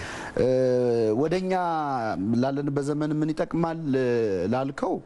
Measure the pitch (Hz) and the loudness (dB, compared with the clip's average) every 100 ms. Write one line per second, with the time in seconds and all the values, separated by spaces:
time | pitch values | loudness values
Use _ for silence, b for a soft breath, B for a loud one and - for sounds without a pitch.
0 | B B B B 123 127 127 127 123 117 | B B B B 2 4 4 4 4 4
1 | 110 107 156 180 185 185 175 160 147 135 | 2 2 2 0 0 0 0 -2 -2 -2
2 | 110 98 98 117 131 139 143 143 139 147 | -2 -2 0 2 2 0 -2 -2 -2 -2
3 | 151 151 156 156 175 160 170 165 156 131 | -2 0 0 -2 -2 0 -2 -2 -2 0
4 | 127 120 110 95 90 123 135 139 370 - | 2 2 0 0 0 0 -2 -4 -4 -4